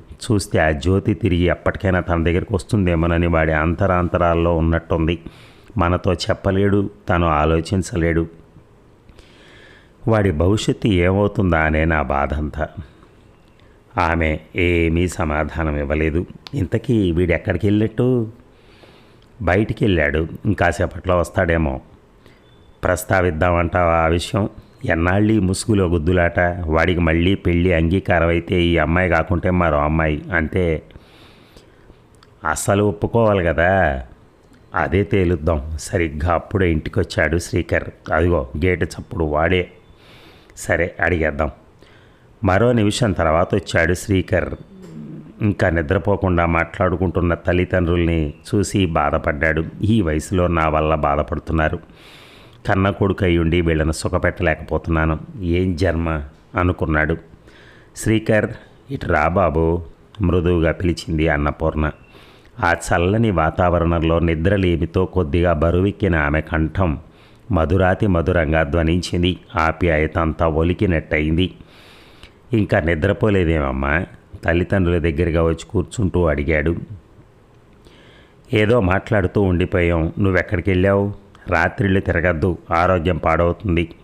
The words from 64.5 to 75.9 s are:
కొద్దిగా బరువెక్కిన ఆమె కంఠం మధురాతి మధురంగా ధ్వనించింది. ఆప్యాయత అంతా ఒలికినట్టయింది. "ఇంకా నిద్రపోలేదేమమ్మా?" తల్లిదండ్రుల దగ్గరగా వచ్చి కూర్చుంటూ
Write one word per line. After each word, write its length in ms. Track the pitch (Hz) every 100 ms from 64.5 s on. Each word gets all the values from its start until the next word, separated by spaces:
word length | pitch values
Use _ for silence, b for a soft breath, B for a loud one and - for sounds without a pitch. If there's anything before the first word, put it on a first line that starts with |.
| 98 92 85 82 95
కొద్దిగా 480 | 92 92 80 85 87
బరువెక్కిన 640 | 80 82 87 98 98 98 82
ఆమె 240 | 73 78
కంఠం 580 | 78 80 78 - 92 67 - B B B -
మధురాతి 540 | 92 78 92 92 92 101
మధురంగా 560 | 85 82 87 76 80
ధ్వనించింది. 760 | 78 82 80 87 - 90 87 85 - 87
ఆప్యాయత 640 | 80 80 87 78 78 92
అంతా 300 | 80 76 82
ఒలికినట్టయింది. 1080 | 78 85 87 101 80 - 78 78 82 92 - B B B B B B B B -
"ఇంకా 280 | 117 95 104
నిద్రపోలేదేమమ్మా?" 1200 | 80 82 98 92 110 101 82 80 69 65 69 78 - - - -
తల్లిదండ్రుల 540 | - 85 90 101 85 87
దగ్గరగా 440 | 80 73 87 82
వచ్చి 240 | 82 80 -
కూర్చుంటూ 560 | 98 82